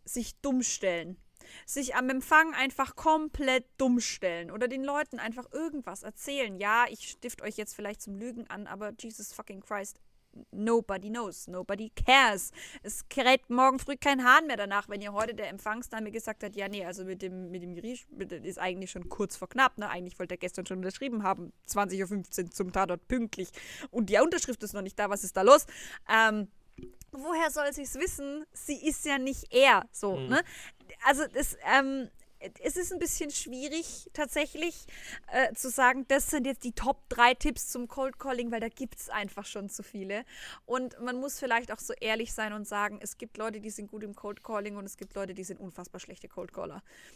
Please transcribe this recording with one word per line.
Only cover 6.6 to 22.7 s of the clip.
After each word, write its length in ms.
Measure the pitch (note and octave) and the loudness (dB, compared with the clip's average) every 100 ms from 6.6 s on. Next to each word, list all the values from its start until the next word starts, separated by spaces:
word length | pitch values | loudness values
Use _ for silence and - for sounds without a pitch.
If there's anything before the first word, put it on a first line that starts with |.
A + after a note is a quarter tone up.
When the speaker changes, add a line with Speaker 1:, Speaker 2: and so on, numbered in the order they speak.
| G3+ A3+ A#3+ | 2 4 4
Speaker 1:
ich 220 | A3+ - | 0 -14
stift 320 | - A#3+ - | -12 -10 -8
euch 160 | G#3+ A3 | -8 -8
jetzt 160 | G#3 | -8
vielleicht 260 | - G#3 G#3 | -8 -8 -8
zum 160 | - G3 | -10 -10
Lügen 320 | A#3 A#3+ - | -8 -10 -10
an, 180 | G3 G#3 | -12 -10
aber 260 | G3 G#3 A3 | -8 -8 -8
Jesus 360 | A3+ A3 G#3 | -14 -12 -12
fucking 260 | - G#3+ G3 | -12 -14 -16
Christ, 400 | - G#3 G3+ - - _ _ - - | -6 -6 -6 -12 -20 _ _ -20 -14
nobody 600 | F#3+ G#3+ A#3 A3 F#3+ G3+ | -4 2 4 2 -4 -6
knows, 360 | A#3 G#3+ D#3+ - | -6 -6 -8 -10
nobody 440 | F3+ F3+ G3 A3 | -8 -6 -6 -4
cares. 600 | - - C4+ B3 G3 - - - - | 0 8 8 8 4 -4 -12 -16 -14
Es 260 | G#3 - - | -10 -10 -6
kräht 400 | - B3 C4 - | 2 6 6 4
morgen 280 | A#3+ C4 C4 | 4 6 4
früh 180 | - C#4 | -2 0
kein 280 | D4 C4+ | 2 6
Hahn 240 | B3 C#4+ D#4+ | 10 10 8
mehr 80 | A3 | 0
danach, 320 | G3+ G3+ G3+ | 0 -2 -2
wenn 120 | G3+ | -6
ihr 120 | G#3 | -4
heute 200 | G3+ A3+ | -2 -2
der 140 | A3 G3 | -4 -8
Empfangsdame 600 | G3 G#3+ A3 B3 A3 G#3+ | -6 -6 -6 -6 -8 -6
gesagt 320 | A3 A3 G#3+ | -6 -8 -8
habt, 140 | G#3 G3+ | -10 -6
„Ja, 100 | G3 | -6
nee, 160 | G3+ | -6
also 200 | F3+ F#3+ | -8 -8
mit 180 | F#3 F#3 | -8 -8
dem, 300 | F#3+ F#3 F3+ | -8 -8 -8
mit 100 | F3+ | -10
dem 140 | F3 F3 | -10 -10
Griechen, 400 | A3 B3 - - | -8 -10 -12 -12
mit, 160 | F#3+ | -10
ist 260 | - F3+ F3+ | -8 -10 -4
eigentlich 320 | F#3 F#3 F#3+ | -4 -4 -8
schon 180 | F#3 F3 | -10 -8
kurz 280 | - G3 - | -4 -4 -4
vor 120 | F#3 | -6
knapp, 300 | B3 C4 - | 2 2 2
ne? 100 | G3+ | -6
Eigentlich 300 | F3+ F3+ - | -6 -8 -8
wollte 160 | F#3 | -8
er 40 | F3+ | -6
gestern 280 | F3+ - F#3 | -6 -6 -6
schon 120 | F#3 | -6
unterschrieben 440 | F#3 - C4+ A3+ | -6 -4 -4 -2
haben, 300 | G3 F#3+ F3 - - | -2 -2 -6 -14 -4
zwanzig 340 | G3+ G3+ F#3+ | -2 0 -2
Uhr 80 | F#3 | -2
fünfzehn 420 | G3+ F3+ - F3 | -4 -4 -6 -6
zum 220 | - F3+ | -4 -2